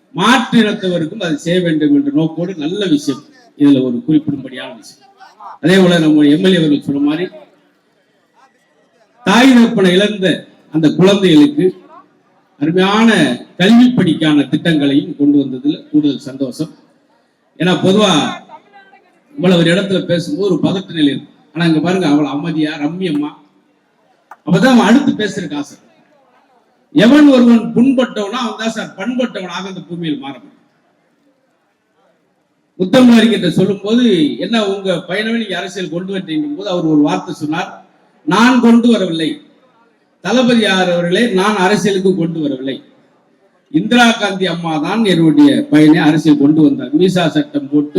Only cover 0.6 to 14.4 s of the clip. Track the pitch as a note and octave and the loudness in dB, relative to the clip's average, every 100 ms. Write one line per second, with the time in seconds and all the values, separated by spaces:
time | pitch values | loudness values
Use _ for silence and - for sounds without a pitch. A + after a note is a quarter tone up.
0.6 | G#3 - F#3 F3 D#3 - E3+ C#3+ E3+ F3+ | 0 -2 -4 -4 -6 -8 -6 -6 -4 -2
1.6 | E3+ D#3 D3 C#3+ C#3 C#3 D#3+ D#3+ F3+ F3 | -2 0 2 0 0 -2 -2 -4 -8 -6
2.6 | D3 G3+ G3 D3 - B2+ - _ _ - | -6 -4 -2 -2 -2 -8 -12 _ _ 0
3.6 | C#3+ C3+ B2+ A#2+ - D3+ D3 C3+ C3 B2+ | 2 2 0 -4 -2 -2 -2 -8 -10 -14
4.6 | C3 A#2 - - _ _ - - - - | -16 -18 -20 -20 _ _ -20 -20 -20 -4
5.6 | E3 F#3+ F3+ F3 D#3 D3+ D3 D#3 F#3+ F3+ | 2 4 4 2 2 4 4 2 2 2
6.6 | D#3 C#3 - C#3 D3 D#3+ F#3 - - _ | 0 -2 -2 -4 -2 -2 -6 -12 -20 _
7.6 | _ _ _ _ _ _ _ _ C4+ _ | _ _ _ _ _ _ _ _ _ _
8.6 | _ _ _ _ _ _ - G#3 C4+ A#3+ | _ _ _ _ _ _ 0 4 6 6
9.6 | A#3 - F#3+ F3+ G#3 G#3 F#3 C3+ - _ | 4 2 2 2 0 0 -2 -2 -8 _
10.6 | _ D#3+ D3+ - F#3 G3+ F#3+ D3+ C#3+ C#3+ | _ -2 0 2 2 4 4 4 4 2
11.6 | F#3 - - - - _ _ _ _ _ | -2 -4 -12 -20 -20 _ _ _ _ _
12.6 | D3+ F3+ F#3+ G#3+ A3+ G3+ C#3 A#2+ - - | -2 0 0 2 2 2 0 -2 -10 -2
13.6 | F#3+ A#3 B3 - F3+ D3 D#3 D3 | 4 4 4 2 0 0 0 0